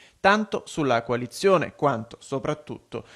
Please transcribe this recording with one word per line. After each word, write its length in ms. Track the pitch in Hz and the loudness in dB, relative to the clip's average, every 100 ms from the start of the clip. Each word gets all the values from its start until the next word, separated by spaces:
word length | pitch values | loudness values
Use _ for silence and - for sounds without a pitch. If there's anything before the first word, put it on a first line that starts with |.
| - _ | -20 _
tanto 440 | 190 214 214 - - | 2 2 0 -8 -8
sulla 380 | - 143 117 | -2 2 2
coalizione 720 | 117 120 123 - 196 180 120 - | 0 -4 -4 -2 2 2 2 -2
quanto, 420 | 147 117 110 - | -2 -2 -8 -16
soprattutto, 840 | - 135 - 151 - 117 _ 117 - | -8 -6 -4 -6 -8 -16 _ -14 -14